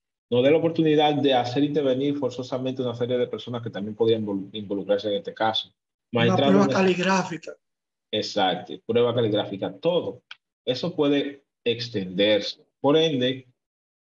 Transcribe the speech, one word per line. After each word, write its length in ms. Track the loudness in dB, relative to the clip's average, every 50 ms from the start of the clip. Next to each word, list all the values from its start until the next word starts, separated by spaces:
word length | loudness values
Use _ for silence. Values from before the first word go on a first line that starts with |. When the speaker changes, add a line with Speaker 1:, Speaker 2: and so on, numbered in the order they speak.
| _ _ _ _ _ -2
Speaker 1:
nos 120 | 2 4
dé 80 | 4 6
la 80 | 4 4
oportunidad 560 | 4 2 2 2 2 4 4 4 4 4 2
de 180 | 2 2 2
hacer 320 | 4 2 2 0 0 0 0
intervenir 500 | 0 0 0 0 0 0 0 0 -2 -2
forzosamente 640 | -2 -4 -4 -4 -6 -8 -6 -6 -4 -4 -4 -4 -4
una 120 | -4 -4 -4
serie 220 | -4 -4 -2 0
de 100 | 0 -2
personas 360 | -2 -4 -8 -10 -8 -8 -8
que 80 | -8 -8
también 240 | -8 -8 -8 -6 -2
podrían 320 | 0 2 2 2 0 -2
invol-, 240 | -4 -4 -6 -6 -8
involucrarse 560 | -10 -10 -8 -6 -6 -4 -2 0 0 0 0 -2
en 60 | -4
este 180 | -4 -4 -6
caso. 400 | -4 -2 -2 0 0 -2 -6 -8 _ _ _ _ _ _ _ _
Speaker 2:
Una 140 | 0 2 2
Speaker 1:
Magistrado, 260 | 2 2 2 4 4
Speaker 2:
prueba 140 | 6 4 4
Speaker 1:
me- 60 | 4 2
Speaker 2:
caligráfica. 840 | 2 2 2 2 2 0 0 0 0 0 -2 -6 -10 -12 -14 -20 _ _ _ _ _ _ _ _ _ _ _
Speaker 1:
Exacto, 600 | -6 -6 -6 -4 -2 0 0 0 0 -2 -6 -12 -16 -12 _
prueba 300 | -2 2 2 2 2 2
caligráfica, 580 | 0 0 0 0 0 -2 -4 -6 -6 -8 -8
todo. 480 | -8 -4 -2 0 0 0 -2 -4 -8 -12 _ -20 -20 _ _ _ _ _
Eso 320 | -6 -4 -4 -2 -4 -4 -2
puede 500 | 0 2 2 2 2 0 -2 -8 -14 _ _ _ _ -4
extenderse. 1000 | -2 -2 -2 -4 -6 -6 -6 -6 -4 0 2 2 4 4 2 0 -4 -10 _ _ _ _ _
Por 180 | 0 2 4 4
ende, 480 | 2 2 0 0 -2 -2 -2 -4 -10 _ _ _ _ _ _ _ _ _ _ _